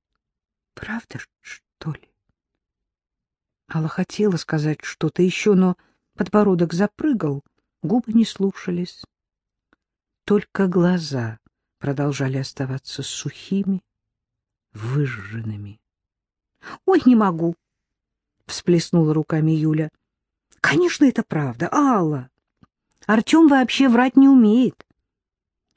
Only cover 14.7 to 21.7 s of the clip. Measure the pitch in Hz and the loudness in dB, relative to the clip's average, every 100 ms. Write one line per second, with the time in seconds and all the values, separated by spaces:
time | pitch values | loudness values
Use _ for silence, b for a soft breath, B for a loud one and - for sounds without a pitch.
14.7 | 104 113 139 139 113 98 113 110 104 101 | -14 -6 -4 -4 -6 -12 -12 -10 -12 -14
15.7 | 107 _ _ _ _ _ _ _ _ B | -20 _ _ _ _ _ _ _ _ B
16.7 | B - 370 254 233 202 165 165 - _ | B 0 2 4 4 2 0 -4 -6 _
17.7 | _ _ _ _ _ _ _ - - - | _ _ _ _ _ _ _ -16 -6 0
18.7 | 175 - 175 156 156 151 160 156 160 156 | 0 0 0 2 0 -2 -2 0 0 -2
19.7 | 156 156 - _ _ _ _ _ _ - | -2 -4 -10 _ _ _ _ _ _ 0
20.7 | 320 349 - 277 - - 151 139 117 170 | 0 0 2 2 2 -4 -4 -4 -6 -4